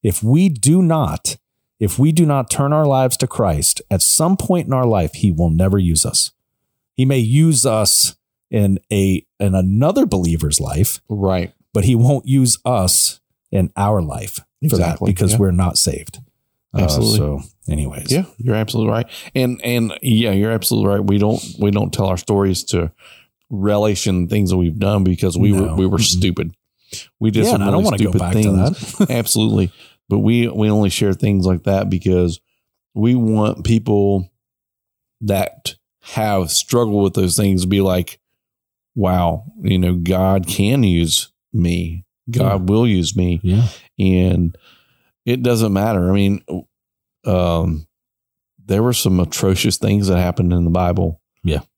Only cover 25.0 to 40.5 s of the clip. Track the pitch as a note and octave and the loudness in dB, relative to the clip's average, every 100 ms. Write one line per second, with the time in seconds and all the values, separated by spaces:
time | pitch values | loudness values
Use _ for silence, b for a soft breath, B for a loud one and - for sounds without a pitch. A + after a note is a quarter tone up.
25 | F#2 F2 F#2+ E2 G2 F#2+ F#2+ E2 F#2+ G2 | 0 0 -2 2 2 2 0 0 0 0
26 | A2 F#2 F#2+ E2+ E2 - _ _ B B | 0 0 0 -2 -8 -10 _ _ B B
27 | B _ A2 G#2+ D#3+ A#3+ G2+ C#3 G#3 G2+ | B _ -2 2 2 2 2 2 0 0
28 | G#2 F#2 F2+ G#2+ G#2 F#2+ A2+ F#3 - - | 0 0 0 0 2 2 0 -2 -10 -2
29 | G3+ A#2+ A2 C#3 A2 G#2 F2+ B B B | 0 0 -2 0 2 0 -2 B B B
30 | _ G2+ G#2 A#2+ A#2 G#2+ G#2+ G#2 G2+ - | _ 0 2 2 0 0 0 2 0 0
31 | G2+ F#2 G#2+ G2 F#2 F2+ - F#2+ - F#2+ | -2 0 0 0 0 0 0 -2 0 -2
32 | F#2 F2+ F2 E2 _ _ _ _ _ - | 0 2 0 -2 _ _ _ _ _ -2
33 | A2+ B2+ A2+ G#2+ G#2+ - F2 A2+ A2 G#2 | 0 2 0 0 0 -2 0 0 2 0
34 | G2+ G2 F#2 _ _ _ _ _ _ _ | 2 0 -4 _ _ _ _ _ _ _
35 | _ _ G#2+ G2 E2+ - - - _ _ | _ _ -4 -2 -4 -8 -14 -14 _ _
36 | - - G#2+ G2 F2 - - A#2+ A#2 G#2 | -10 -4 -2 0 -2 -4 0 0 2 2
37 | G2 F#2+ F#2 F2 G2+ F#2 F2+ G2 F#2+ F2+ | 2 2 0 2 2 2 2 2 2 0
38 | F2 - _ _ _ _ _ _ _ - | -4 -12 _ _ _ _ _ _ _ -2
39 | F#2 F2+ F2 D#2+ - A3+ D3+ F#2 F2+ F2+ | 0 2 0 -2 -8 -8 -2 0 0 -2
40 | E2+ F#2 F#2+ F#2+ F#2 | 0 0 2 0 -2